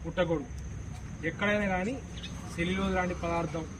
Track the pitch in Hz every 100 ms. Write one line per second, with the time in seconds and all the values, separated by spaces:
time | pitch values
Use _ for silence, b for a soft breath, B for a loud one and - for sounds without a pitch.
0 | 165 170 170 160 131 - - - - -
1 | - - 160 - 202 208 208 185 196 269
2 | - - - - - - 175 190 190 190
3 | 180 170 170 170 165 160 160